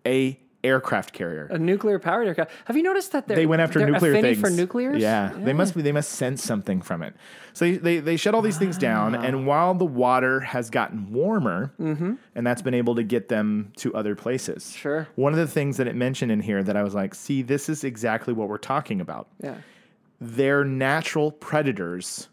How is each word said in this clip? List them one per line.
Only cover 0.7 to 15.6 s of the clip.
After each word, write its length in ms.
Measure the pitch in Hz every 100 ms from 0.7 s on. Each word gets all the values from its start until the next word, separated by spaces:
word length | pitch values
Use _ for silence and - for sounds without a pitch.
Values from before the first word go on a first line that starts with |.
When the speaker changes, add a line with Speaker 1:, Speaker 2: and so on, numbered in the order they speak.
| 131 131 104 -
Speaker 1:
carrier. 340 | - 87 78 76
Speaker 2:
A 80 | 160
nuclear-powered 680 | 165 196 214 196 170 208 220
aircraft. 240 | 165 160 -
Have 100 | -
you 80 | 269
noticed 300 | 359 381 381
that 160 | 285 -
they're, 80 | 190
Speaker 1:
They 80 |
went 160 | 160 160
after 200 | 160 160
Speaker 2:
they're 100 | 143
Speaker 1:
nuclear 220 | 170 170
Speaker 2:
affinity 220 | 139 233 214
Speaker 1:
things. 120 | 202
Speaker 2:
for 20 |
nuclears? 520 | 170 185 240 254 285
Speaker 1:
Yeah. 280 | 107 110 98 175
They 120 | 123
Speaker 2:
Yeah. 40 |
Speaker 1:
must 220 | 147 196
be, 80 | 170
they 100 | 147
must 200 | 147 143
sense 300 | - 127 135
something 380 | - 107 98 92
from 220 | - 85
it. 120 | - - - - -
So 140 | - 175
they, 100 | 185
they, 220 | 170 170
they 160 | 147 165
shut 180 | 202
all 60 | 226
these 160 | 220 160
things 220 | 190 165
down, 340 | 123 110 107
Speaker 2:
Wow. 100 | 117
Speaker 1:
and 240 | 123 135 135
while 280 | 147 180
the 100 | 180
water 560 | 175 123 123 127 127 131
has 300 | 131 127 113
gotten 420 | 127 104 110 98
warmer, 640 | 117 180 220 117 87 139 -
Speaker 2:
Mm-hmm. 360 | 160 151 180 254 -
Speaker 1:
and 120 | 117 120
that's 160 | 123
been 100 | 131
able 220 | 123 120
to 80 | 120
get 260 | 107 120 -
them 440 | 110 107 104 104 -
to 180 | 120
other 220 | 110 104 101
places. 560 | 117 131 - - -
Speaker 2:
Sure. 320 | - 143 156 151 -
Speaker 1:
One 180 | 139
of 40 | 160
the 80 | 156
things 300 | 156